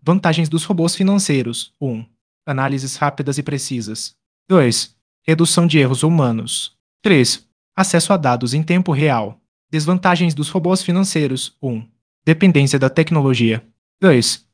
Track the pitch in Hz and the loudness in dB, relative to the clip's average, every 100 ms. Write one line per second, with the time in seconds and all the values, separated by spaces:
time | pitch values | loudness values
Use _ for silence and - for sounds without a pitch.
0 | 151 185 175 160 156 160 - 175 170 - | 0 0 2 0 0 -2 -2 0 0 0
1 | 190 202 190 135 120 120 - - 139 113 | 0 2 0 -2 -2 -8 -12 -8 -8 -8
2 | 113 _ _ _ - 131 135 135 131 - | -12 _ _ _ -8 -4 -4 -4 -6 -4
3 | 147 143 143 139 143 139 - 127 104 110 | -4 -4 -6 -4 -6 -6 -6 -8 -8 -10
4 | - _ _ _ - 185 123 - - _ | -14 _ _ _ 0 4 4 0 -6 _
5 | _ _ - 160 170 - 170 151 131 127 | _ _ -2 0 2 2 2 4 2 2
6 | 156 170 123 113 - - - _ _ _ | 2 2 2 -2 -6 -10 -10 _ _ _
7 | 208 156 120 - _ _ _ - 185 175 | 2 4 2 -2 _ _ _ -4 0 0
8 | 156 190 135 120 120 147 160 180 180 143 | 0 0 0 0 -2 -2 0 0 0 0
9 | 151 120 104 - _ _ - 156 151 185 | 0 0 -4 -12 _ _ -8 -4 0 0
10 | 185 170 170 147 143 185 170 185 - 175 | 2 2 0 -2 -4 -2 0 0 0 -2
11 | 190 160 143 131 - - 135 113 117 _ | 0 -2 -2 -4 -8 -8 -8 -8 -12 _
12 | _ _ - 156 196 147 135 139 131 147 | _ _ 0 4 4 4 2 2 0 0
13 | 156 160 135 120 113 110 _ _ _ - | 0 2 2 2 0 -2 _ _ _ 0
14 | 190 127 - - _ | 4 4 2 -6 _